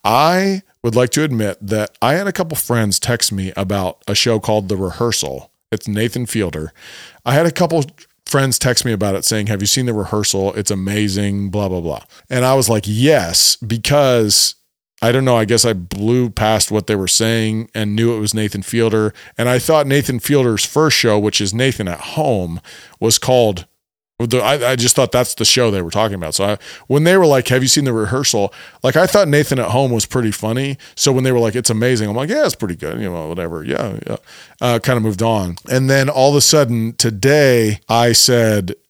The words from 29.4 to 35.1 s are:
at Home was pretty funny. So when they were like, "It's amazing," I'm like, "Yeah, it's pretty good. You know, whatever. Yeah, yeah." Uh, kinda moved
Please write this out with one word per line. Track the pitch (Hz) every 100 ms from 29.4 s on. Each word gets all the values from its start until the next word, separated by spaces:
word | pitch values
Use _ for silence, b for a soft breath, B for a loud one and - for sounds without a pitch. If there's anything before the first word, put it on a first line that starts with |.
| 143 131
at | 101
Home | 120 135
was | 113 -
pretty | 131 113
funny. | - 110 120 139 135 B
So | - -
when | 131
they | 131
were | 123
like, | 113 117
"It's | 117
amazing," | 110 123 123 107
I'm | 110
like, | 151
"Yeah, | 285 -
it's |
pretty | - 101 85
good. | 73 -
You | 101
know, | 87 78
whatever. | 85 85 82
Yeah, | 69 - 110 - -
yeah." | - B B B B
Uh, | 123 117
kinda | - 123
moved | 110